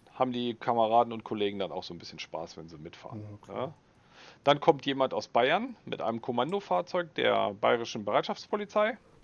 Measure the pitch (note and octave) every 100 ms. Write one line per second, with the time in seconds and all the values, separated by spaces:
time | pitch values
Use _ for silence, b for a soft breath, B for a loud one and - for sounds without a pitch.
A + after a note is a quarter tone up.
0 | - - B2+ B2 A#2+ A#2 - A#2 A2 A#2
1 | A#2 A2+ - A2 G2+ G2+ F2+ D#2+ - E2+
2 | - F2 - D#2+ E2+ D#2+ E2 D#2 D#2 -
3 | - A2 G#2 G2+ - G2+ C#3 - _ B
4 | B B B B - D3 - D3 C#3 C3+
5 | C3 - - A#2+ B2+ F3+ C4 A3+ - -
6 | G#2+ A2+ - A#2+ C3+ G3+ - F3+ F3 F3+
7 | E3+ - A#2 G#2+ G#2 G2+ A#2+ A#2 A2+ A#2
8 | G#2 C3 E3 G#3 - G#3 G#3 G#3+ G#3+ -
9 | _ -